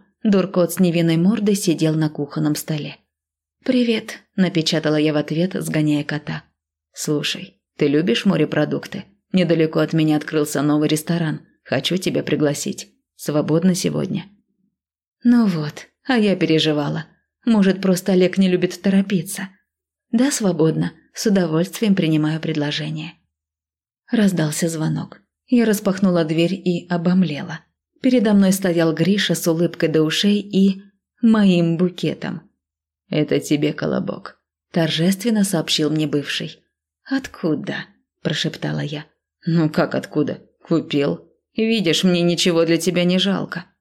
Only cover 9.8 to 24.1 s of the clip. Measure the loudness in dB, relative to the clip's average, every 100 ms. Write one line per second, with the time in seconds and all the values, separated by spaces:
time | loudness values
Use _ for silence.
9.8 | 0 0 2 0 -2 -4 -2 -2 0 2
10.8 | 2 -2 -2 -2 -2 -6 -10 _ -6 -4
11.8 | -2 -4 -2 -4 -2 0 0 -2 -6 -10
12.8 | -14 _ _ -14 -4 -2 0 2 2 0
13.8 | -2 -4 -4 -6 -10 _ _ _ _ _
14.8 | _ _ _ _ 2 4 4 0 -4 -8
15.8 | -18 _ -2 2 2 2 2 2 2 0
16.8 | -2 -4 -10 _ _ _ 0 4 4 2
17.8 | 0 0 2 2 2 4 2 2 0 -2
18.8 | 0 2 2 -2 -2 -10 -12 _ _ _
19.8 | _ _ _ 0 0 0 -2 2 2 2
20.8 | -4 -6 _ -4 0 2 2 0 -2 -2
21.8 | 0 2 2 2 0 -2 -4 -4 -4 -4
22.8 | -6 -8 -10 -16 _ _ _ _ _ _
23.8 | _ _ -4